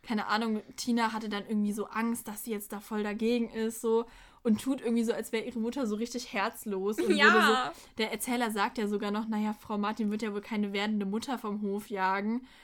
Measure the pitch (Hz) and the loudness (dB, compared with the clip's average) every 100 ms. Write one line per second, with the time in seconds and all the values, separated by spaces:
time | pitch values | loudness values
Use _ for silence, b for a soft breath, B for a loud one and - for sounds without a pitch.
0 | - 214 - 214 226 214 - - - 233 | -2 -2 0 0 0 -2 -6 -8 0 2
1 | 226 226 220 208 196 214 208 208 202 214 | 2 0 -4 -6 -2 0 0 -2 -4 -2
2 | 233 233 - 208 - 208 - 202 - 214 | -2 -2 -6 -10 -6 -6 -6 -10 -4 -2
3 | 208 208 220 240 226 220 220 226 233 226 | -2 0 2 2 0 -2 -4 -2 2 2
4 | 233 B B B 233 214 269 269 247 233 | 0 B B B 2 2 2 -2 2 2
5 | 226 214 220 226 247 233 226 277 226 208 | 2 -2 -2 -4 -4 -4 -4 -2 -2 -2
6 | 240 240 - 202 208 - 220 190 196 220 | -4 -6 -6 -2 -2 -4 -6 -2 -2 0
7 | 370 302 294 359 302 254 254 - - - | 2 6 8 8 6 4 0 -6 -14 -4
8 | 220 220 - 247 233 214 214 247 208 208 | -2 -2 -2 0 2 2 0 0 0 0
9 | 208 208 220 214 214 214 - 208 202 220 | 0 -2 -2 0 0 -2 -4 -2 -2 0
10 | 208 214 226 202 - 214 202 196 208 214 | 0 0 -2 -4 -4 -2 0 0 0 0
11 | 196 214 226 233 214 208 208 202 208 202 | 0 -2 -2 -4 -4 -2 -2 -4 -4 0
12 | 185 196 208 240 254 B | 2 2 0 -2 -6 B